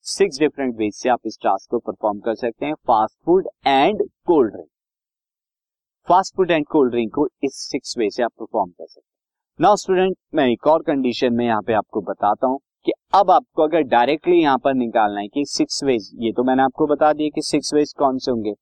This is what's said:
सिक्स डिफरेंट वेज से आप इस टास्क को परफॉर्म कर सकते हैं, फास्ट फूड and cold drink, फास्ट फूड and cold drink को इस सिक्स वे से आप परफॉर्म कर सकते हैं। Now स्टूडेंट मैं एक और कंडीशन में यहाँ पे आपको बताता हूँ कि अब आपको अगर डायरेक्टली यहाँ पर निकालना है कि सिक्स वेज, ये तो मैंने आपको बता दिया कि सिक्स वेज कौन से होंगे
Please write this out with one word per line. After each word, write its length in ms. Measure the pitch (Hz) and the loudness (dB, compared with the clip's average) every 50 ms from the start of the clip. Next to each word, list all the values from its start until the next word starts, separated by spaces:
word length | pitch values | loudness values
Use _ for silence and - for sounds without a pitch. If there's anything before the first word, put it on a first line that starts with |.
| _ | _
सिक्स 320 | - - - 196 202 277 190 | -10 0 0 0 0 2 0
डिफरेंट 360 | 156 143 - - 139 127 117 | 0 0 0 -2 -6 -6 -4
वेज 180 | 110 110 104 101 | -2 -4 -4 -4
से 140 | - - 127 | -4 -2 -2
आप 120 | 123 117 _ | -2 0 _
इस 120 | 110 - _ - | -10 -12 _ -2
टास्क 280 | 117 98 98 - _ | -2 -2 -2 -4 _
को 80 | - 120 | -6 -6
परफॉर्म 400 | _ - 98 _ - 107 101 104 | _ -6 -10 _ -4 -4 -4 -2
कर 140 | - 117 110 | -4 -6 -6
सकते 320 | 104 - 117 117 _ 139 | -4 -6 -8 -6 _ -8
हैं, 80 | 143 156 | -8 -8
फास्ट 420 | - _ - 120 110 110 110 _ _ _ | -8 _ 0 2 2 2 -2 _ _ _
फूड 240 | - 170 190 175 - - _ _ | 2 2 2 0 -2 -12 _ _
and 360 | 139 139 135 143 180 214 185 - - _ _ _ - | 2 2 4 2 2 2 -2 -4 -6 _ _ _ 2
cold 200 | 175 156 127 107 - | 2 4 4 2 -2
drink, 160 | 92 82 76 _ _ _ _ _ _ _ _ _ _ _ _ _ _ _ _ _ _ _ _ _ _ _ _ _ _ _ - | -10 -20 _ _ _ _ _ _ _ _ _ _ _ _ _ _ _ _ _ _ _ _ _ _ _ _ _ _ _ _ 2
फास्ट 280 | 175 185 190 - _ | 4 4 4 0 _
फूड 140 | - 185 165 | -2 0 2
and 160 | 175 156 147 _ - | 2 0 0 _ 2
cold 180 | 156 139 123 117 | 2 2 4 2
drink 180 | 120 117 107 - | -2 -4 -2 -2
को 120 | - 151 - _ _ - | -2 -2 -2 _ _ -6
इस 120 | 135 - - - - | -6 -6 -8 -14 -10
सिक्स 260 | - 143 _ - - 123 | -10 -10 _ -8 -6 -2
वे 120 | 113 101 | -2 -2
से 120 | - - 123 | 0 -2 -4
आप 100 | 113 _ _ | -4 _ _
परफॉर्म 300 | 113 - - 113 98 90 | -16 -6 -4 -4 -4 -4
कर 160 | 87 _ 80 | -6 _ -20
सकते 140 | - _ _ | -20 _ _
हैं। 680 | _ _ _ _ _ _ _ _ _ _ _ _ 151 190 | _ _ _ _ _ _ _ _ _ _ _ _ 2 2
Now 80 | 208 190 | 2 2
स्टूडेंट 360 | - - 190 180 185 190 185 _ _ _ - | 0 -2 0 0 0 0 -2 _ _ _ -2
मैं 120 | - 143 127 | 0 2 2
एक 180 | 120 - - | 0 2 2
और 160 | 143 156 165 160 | 2 2 2 0
कंडीशन 520 | - 151 139 127 123 117 - - 127 120 | -2 -4 -2 -2 -2 -2 0 0 0 0
में 100 | 117 120 | 0 0
यहाँ 160 | 120 113 107 98 | 0 -2 -2 -2
पे 100 | 117 113 | 0 -2
आपको 280 | 107 98 _ - 110 | -2 -2 _ -6 -8
बताता 460 | 92 92 98 _ - 101 107 - - | -6 -6 -6 _ 0 -2 0 0 -2
हूँ 140 | 127 131 139 _ _ _ _ _ | -2 -2 -4 _ _ _ _ _
कि 80 | - - _ _ _ - | -6 -6 _ _ _ 2
अब 160 | 190 202 185 | 2 4 6
आपको 320 | 180 156 127 _ _ - 160 | 4 2 2 _ _ 0 0
अगर 200 | 156 165 165 151 | 2 2 0 0
डायरेक्टली 580 | 123 120 117 120 123 151 156 _ 175 175 175 | 2 2 2 4 2 0 -2 _ 2 2 4
यहाँ 180 | 160 143 135 127 | 4 2 2 2
पर 160 | _ 139 135 | _ 0 0
निकालना 460 | 131 120 117 104 120 107 104 101 101 | 0 -2 0 0 0 0 0 0 -4
है 80 | 104 104 | -8 -6
कि 160 | _ 143 143 | _ -6 -6
सिक्स 360 | - - - 156 147 - - 143 | -6 -2 -4 -4 -4 -4 -4 0
वेज, 260 | 139 127 113 95 - - | 0 0 0 -2 -8 -12
ये 180 | - 117 110 - | -6 -4 -4 -2
तो 120 | - 123 | -2 0
मैंने 180 | 127 131 131 135 | 0 2 2 0
आपको 240 | 131 - - 156 | 0 0 -2 0
बता 260 | 147 147 147 156 151 151 | 0 0 2 2 0 2
दिया 160 | 147 151 151 | 0 -4 -4
कि 140 | 143 156 151 | -4 -6 -6
सिक्स 320 | - - 147 135 - 151 | -2 -4 -4 -4 0 0
वेज 180 | 147 147 - - - | 0 0 0 -2 -2
कौन 200 | 147 135 131 131 | -2 -2 -2 -2
से 120 | - - | -4 -4
होंगे 240 | 127 117 104 107 104 _ | -4 -2 -4 -6 -8 _